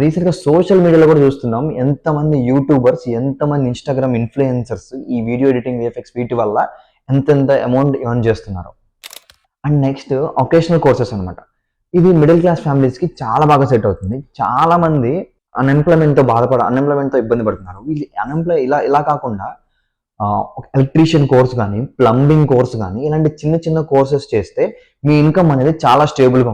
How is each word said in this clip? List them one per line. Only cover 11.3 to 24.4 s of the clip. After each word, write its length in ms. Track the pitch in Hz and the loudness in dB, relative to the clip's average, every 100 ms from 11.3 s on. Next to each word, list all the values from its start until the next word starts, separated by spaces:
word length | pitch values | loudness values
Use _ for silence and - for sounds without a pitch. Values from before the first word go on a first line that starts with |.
| 90 - _ _ _ _ | -12 -20 _ _ _ _
ఇది 200 | 180 175 170 | 2 4 4
మిడిల్ 180 | 151 165 | 4 4
క్లాస్ 180 | 175 165 160 | 2 0 -2
ఫ్యామిలీస్‌కి 380 | 139 135 127 175 - | 0 0 0 -6 -6
చాలా 220 | 117 120 151 | -4 0 2
బాగా 120 | 147 135 | 2 2
సెట్ 120 | 123 104 | 2 0
అవుతుంది. 340 | 92 92 127 143 - | -4 -6 -8 -10 -6
చాలామంది 720 | 101 123 160 175 165 156 120 156 - _ _ - | -4 0 2 2 2 2 0 -2 -6 _ _ -2
అన్‌ఎంప్లాయ్‌మెంట్‌తో 600 | 131 143 151 165 156 143 131 | 0 2 4 4 4 4 2
బాధపడ-, 320 | 117 123 127 113 | 2 2 0 0
అన్‌ఎంప్లాయ్‌మెంట్‌తో 480 | 127 143 143 139 131 113 | 0 0 -2 -2 -2 0
ఇబ్బంది 180 | 117 | -2
పడుతున్నారు. 380 | 107 98 92 90 127 | -2 -6 -10 -16 -8
వీళ్ళు 160 | 156 - - | -8 -8 -8
అన్‌ఎంప్లాయ్ 400 | 110 151 165 165 127 | -6 -4 -2 -2 0
ఇలా, 120 | 143 - | -2 0
ఇలా 120 | 143 151 | 0 0
కాకుండా, 360 | 147 131 104 101 - _ _ _ _ _ - | -4 -4 -8 -10 -16 _ _ _ _ _ -8
ఆ, 20 | 104 104 - - | -4 -4 -6 -10
ఒక 80 | - 139 | -6 -2
ఎలక్ట్రీషియన్ 520 | 135 - 160 160 139 | 0 2 2 2 2
కోర్స్ 220 | 131 127 120 | 2 2 -2
కానీ, 200 | 104 101 135 - | -4 -4 -6 0
ప్లంబింగ్ 480 | 120 120 143 156 143 | 2 2 2 2 2
కోర్స్ 220 | 127 123 120 | 2 0 -4
కానీ, 180 | 98 101 147 | -8 -6 -4
ఇలాంటి 220 | 156 156 156 | -2 -2 -2
చిన్న 140 | 147 165 | -4 -2
చిన్న 260 | 165 160 156 | -2 -4 0
కోర్సెస్ 340 | 139 135 143 - | 0 2 -2 -2
చేస్తే 400 | 185 | -4